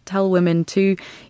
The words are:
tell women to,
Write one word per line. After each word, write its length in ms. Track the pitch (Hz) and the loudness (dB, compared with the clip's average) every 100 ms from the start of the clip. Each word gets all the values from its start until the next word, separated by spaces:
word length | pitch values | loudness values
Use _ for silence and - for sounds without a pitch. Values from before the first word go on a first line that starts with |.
| - | -6
tell 240 | 196 190 | -2 0
women 340 | 180 175 170 160 | 2 2 0 -2
to, 300 | 196 196 185 - - | 0 0 0 -6 -20